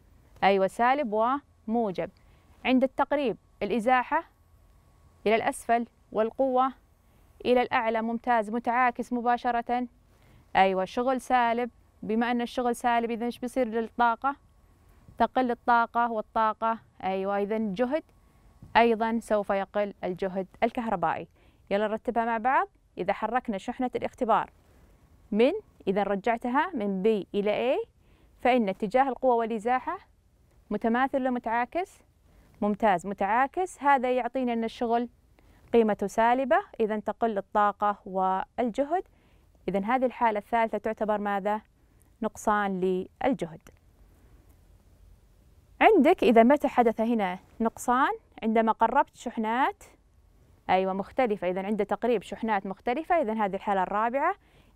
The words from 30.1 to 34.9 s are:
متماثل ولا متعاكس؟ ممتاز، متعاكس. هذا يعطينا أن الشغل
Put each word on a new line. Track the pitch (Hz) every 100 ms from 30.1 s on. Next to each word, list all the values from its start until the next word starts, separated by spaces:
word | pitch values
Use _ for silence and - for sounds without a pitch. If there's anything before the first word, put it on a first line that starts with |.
| _ _ _ _ _ -
متماثل | 208 233 240 269 269
ولا | 254
متعاكس؟ | 247 233 233 240 339 381 - _ _ _ _ _ -
ممتاز، | 208 202 220 180 190
متعاكس. | 202 196 233 269 359 370 -
هذا | 285 277 254
يعطينا | 254 233 269 247
أن | 233
الشغل | 226 - 233